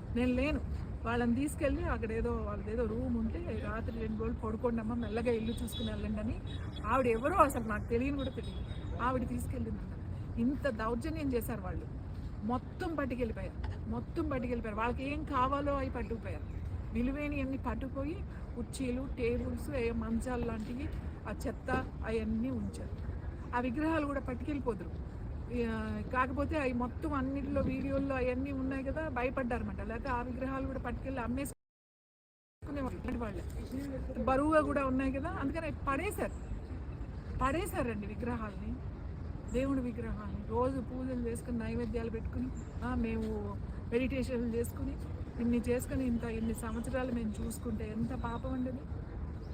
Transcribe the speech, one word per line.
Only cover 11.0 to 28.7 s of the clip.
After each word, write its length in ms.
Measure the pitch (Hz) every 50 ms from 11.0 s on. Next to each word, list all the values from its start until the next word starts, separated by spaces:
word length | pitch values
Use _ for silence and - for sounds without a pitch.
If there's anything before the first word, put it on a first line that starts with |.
| 233 320 311 320 302 277 254
చేశారు 280 | 233 214 247 240 202
వాళ్ళు. 240 | 190 180 - - - - - - - - - - - - - - 202
మొత్తం 520 | 208 247 254 - - - - 359 349 330
పట్టుకెళ్ళిపోయారు, 920 | 285 285 247 254 240 254 220 220 196 190 170 - - - - - - - -
మొత్తం 400 | 220 240 - - - 339 320 302
పట్టుకెళ్ళిపోయారు. 500 | 277 254 240 240 247 233 220 226 208 208
వాళ్ళకి 240 | 226 240 240 240 262
ఏం 200 | 277 294 302 311
కావాలో 520 | - 285 262 247 262 277 285 285 285 277
అవి 140 | 277 262 262
పట్టుకుపోయారు. 540 | - 254 226 - 233 220 - 196 165 147 - - - - - - - - - - -
విలువైనవి 480 | 226 240 254 269 294 294 294 285 285
అన్నీ 160 | 269 262 269 262
పట్టుకుపోయి, 600 | - 247 220 226 269 262 247 269 269 285 349 392 - - - - - - -
కుర్చీలు, 520 | 240 233 - - - 269 247 247 254 269 294 - -
టేబుల్స్, 540 | 247 233 240 240 240 247 240 233 - -
ఏ 200 | 285 262 233 233
మంచాలు 540 | 233 226 220 226 226 226 - 254 254 240 240
లాంటివి, 440 | 233 226 220 214 233 240 247 294 320 - - - - - - - -
ఆ 40 | 214 - - 269
చెత్త 240 | 220 - - 262 254 254 254 - - - 190
అవన్నీ 440 | 208 226 226 220 214 220 220 233 262
ఉంచారు. 400 | 262 226 202 196 - - - - - - - - - - - - - - - - -
ఆ 40 | 240
విగ్రహాలు 460 | 240 262 226 302 302 320 320 320 294
కూడా 140 | 285 277 277
పట్టుకెళ్ళిపోదురు. 880 | - 262 254 240 240 294 302 277 226 233 214 170 - - - - - - - - - - - - - - 233
ఆ, 480 | 247 233 226 226 220 220 214 214 214 220 - -
కాకపోతే 440 | 254 262 254 262 277 285 277 320 311
అవి 160 | 277 254 254
మొత్తం 400 | 240 240 247 - - - 311 285
అన్నిటిలో 480 | 269 262 269 277 277 277 277 285 277
వీడియోల్లో 540 | 269 262 262 262 262 277 277 277 277 277 269
అవన్నీ 360 | 254 247 254 247 254 269 285
ఉన్నాయి 320 | 277 262 262 262